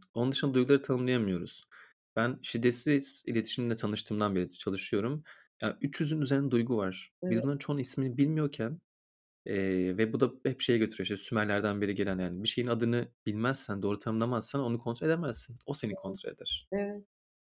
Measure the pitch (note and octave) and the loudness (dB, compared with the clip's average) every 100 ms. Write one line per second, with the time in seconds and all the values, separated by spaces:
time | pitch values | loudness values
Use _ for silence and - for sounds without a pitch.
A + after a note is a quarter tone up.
0 | - A#2 B2+ C3+ C#3+ B2+ B2+ C#3 C#3 B2+ | -6 -2 0 0 2 4 6 6 4 0
1 | B2 B2+ G#2 F2+ F2+ - - - - _ | 2 2 2 0 -4 -12 -18 -20 -20 _
2 | _ - A#2+ B2+ - A#2 A#2+ A#2+ D#3 C#3+ | _ -2 -2 -2 -4 2 2 2 2 2
3 | C#3 - - A#2 A2 - A#2+ A2+ G#2+ G#2+ | 2 -6 -2 -2 0 -2 -2 0 -2 -2
4 | - G#2 G#2 F#2+ F2+ - - F#2+ - G#2 | -2 0 2 2 0 -4 -6 -4 0 0
5 | A2+ D3+ - - _ - A2 - C#3+ - | 0 -2 -8 -20 _ -6 -4 -2 -4 -2
6 | D3+ D#3 C3 C#3 C#3 A#2+ A#2 A2+ F#2+ F#2 | -2 0 2 2 4 2 2 0 0 -4
7 | - - F3+ A2+ C3 C#3+ - D3 B2 - | -12 -8 -2 0 0 -2 -2 -2 -2 -2
8 | C3 A#2+ C#3+ D#3 C#3+ - A2+ D#3+ _ _ | 0 2 2 2 0 -2 -4 -6 _ _
9 | _ _ _ _ - G2+ F#2+ F#2 F#2 F#2 | _ _ _ _ -4 0 2 2 2 2
10 | A2 A#2+ B2+ - C#3 B2+ - A#2+ A2 - | 2 4 2 2 -4 0 2 4 4 0
11 | F#2 G2 - A2+ G#2 G2+ G#2 G2+ G2+ G2 | -4 -4 -2 0 2 2 2 2 0 2
12 | G2+ F#2 F2+ F2 A2 - B2 A#2 A#2 A#2+ | 0 0 -2 -2 -2 0 0 2 2 2
13 | A#2 _ - G#2 A#2+ C3+ - G2+ G2+ G#2 | -2 _ -6 -2 0 0 -2 -2 0 -2
14 | A#2 A2 A#2 A#2+ - C#3 B2 A#2 A#2+ A#2 | -2 0 0 0 -2 -2 0 -2 -4 -2
15 | D#3 E3 D3+ A2 - A#2+ - C#3+ A2 - | 0 0 0 -4 -8 -10 -8 -4 -4 -4
16 | F#2+ G3 - - - - - G3+ G3+ G#3 | -8 -8 -10 -10 -8 -8 -6 -6 -4 -8
17 | G3+ _ _ _ _ | -14 _ _ _ _